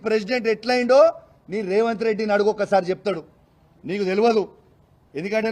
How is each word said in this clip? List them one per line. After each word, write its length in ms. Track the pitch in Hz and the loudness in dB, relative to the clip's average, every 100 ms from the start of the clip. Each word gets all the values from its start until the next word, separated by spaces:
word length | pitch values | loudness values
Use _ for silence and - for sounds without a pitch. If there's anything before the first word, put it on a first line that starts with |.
ప్రెసిడెంట్ 440 | 208 220 202 254 226 | -2 -2 -2 -4 -2
ఎట్లయిండో 460 | 220 226 247 240 269 330 339 - _ - | -4 0 0 4 6 6 2 -16 _ -10
నీ 60 | 202 185 | -8 -2
రేవంత్ 320 | 202 233 208 226 | 0 0 -2 -2
రెడ్డిని 240 | 208 220 202 | -2 0 2
అడుగు, 140 | 208 | 0
ఒక్కసారి 300 | 208 202 196 180 | 0 0 0 0
చెప్తాడు. 300 | 185 208 175 - _ _ _ _ _ 135 | -4 -4 -6 -10 _ _ _ _ _ -8
నీకు 160 | 202 185 | -4 -2
తెలియదు, 340 | 196 233 220 180 - _ _ _ _ _ 139 | 2 2 2 -2 -10 _ _ _ _ _ -10
ఎందుకంటే 300 | 190 220 220 | -4 -4 -4